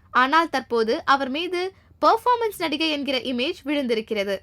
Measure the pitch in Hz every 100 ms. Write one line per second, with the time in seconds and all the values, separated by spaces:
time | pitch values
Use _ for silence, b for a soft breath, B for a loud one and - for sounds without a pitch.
0 | b 240 262 320 330 269 - 233 220 233
1 | - 269 269 285 359 359 370 b b _
2 | 302 440 494 480 453 - 330 302 320 285
3 | 277 262 - 240 285 359 269 294 254 220
4 | 220 208 196 190